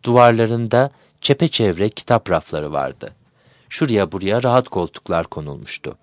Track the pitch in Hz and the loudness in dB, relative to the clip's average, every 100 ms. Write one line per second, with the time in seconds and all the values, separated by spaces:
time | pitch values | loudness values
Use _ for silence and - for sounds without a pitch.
0 | 120 123 120 117 113 117 117 120 139 _ | 4 6 8 6 0 -2 0 0 0 _
1 | _ _ - 139 170 - 107 85 104 - | _ _ -2 0 0 0 -2 0 -4 -6
2 | - 117 - 85 - 78 76 73 65 - | 0 0 0 -4 -4 -8 -6 -6 -6 -10
3 | - _ _ _ _ _ _ - 147 104 | -18 _ _ _ _ _ _ -4 0 0
4 | 92 98 95 113 127 127 123 95 85 - | 0 -2 -2 0 2 2 0 -6 -6 -8
5 | - 85 82 - 73 69 - - - - | -4 -4 -4 -10 -12 -14 -14 -12 -12 -16